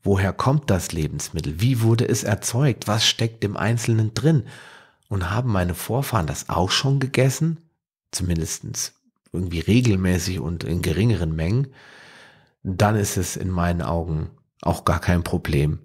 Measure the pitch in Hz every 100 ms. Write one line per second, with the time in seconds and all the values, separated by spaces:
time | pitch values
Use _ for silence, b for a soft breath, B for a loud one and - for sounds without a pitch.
0 | - 98 98 - 127 151 - 92 - 80
1 | 76 73 - 80 76 78 117 120 113 117
2 | 117 - 104 104 - 117 143 107 - 107
3 | - - 117 113 101 - 104 117 - 110
4 | 107 113 135 156 B B B B B B
5 | _ 101 87 107 127 98 87 85 - 117
6 | 135 113 78 67 - - 92 - 135 139
7 | 135 - 131 131 160 160 _ _ _ _
8 | _ - 87 82 80 - - - - _
9 | _ _ _ 87 92 85 78 117 123 95
10 | 92 87 92 90 73 85 - 87 90 82
11 | 117 98 80 80 82 120 139 B B B
12 | B B B B B B 92 90 104 107
13 | 101 - 85 - 92 90 87 87 67 85
14 | 85 78 82 - _ _ 85 85 - 85
15 | - 87 82 87 - 76 76 90